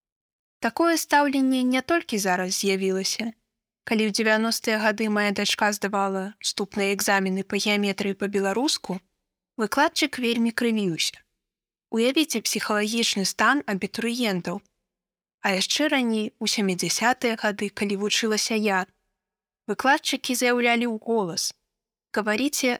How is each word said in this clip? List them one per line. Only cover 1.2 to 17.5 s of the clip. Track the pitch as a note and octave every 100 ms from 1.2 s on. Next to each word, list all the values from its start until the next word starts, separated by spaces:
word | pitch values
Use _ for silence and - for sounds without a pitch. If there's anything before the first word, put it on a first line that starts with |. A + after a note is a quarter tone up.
| D4 C4+ C4 C4
не | B3+ C4
толькі | C4 E4+ - G#3+
зараз | F#3+ F3+ F#3 F#3+
з'явілася. | G3 F#3+ F#3+ F#3 F#3+ - A3+ - _ _ _ _
Калі | - A3+ G#3+
ў |
дзевяностыя | G3+ A3 A3 A3+ A3+ - A3
гады | G#3+ G#3 A3
мая | G#3 G#3
дачка | G3+ G3+ - G#3
здавала | G#3 G3 G3+ G3 F#3+ F#3+ -
уступныя | - - G3 - G3 G3
экзамены | G3+ G3 F#3+ F#3+ F#3+
па | G3+
геаметрыі | G#3+ G#3 G3+ G3 G3+ F#3+
па-беларуску, | G3+ G3+ G3 G3 D4 - - F#3 _ _ _ _ _
выкладчык | - G#3+ - D#4 - D4 -
вельмі | A#3+ A#3 A#3
крывіўся. | - A#3+ A3 G3 D#3 - - _ _ _ _ _ _ -
Уявіце | A3+ A#3 C#4+ D4+ A3+
псіхалагічны | - G#3 - G#3+ G#3+ A#3 A3+ -
стан | F#3+ - A3 C#4 -
абітурыентаў. | G3 G3 - A3+ A#3+ A#3 F#3 F3 F#3 _ _ _ _ _ _ _ _
А | G#3 F#3+
яшчэ | F#3+ - D4+
раней, | D4 A#3+ A3 G#3+ -
у | G#3+
сямідзясятыя | - G3 F3+ F3 - A3+ B3+ A#3+
гады, | A3 G#3+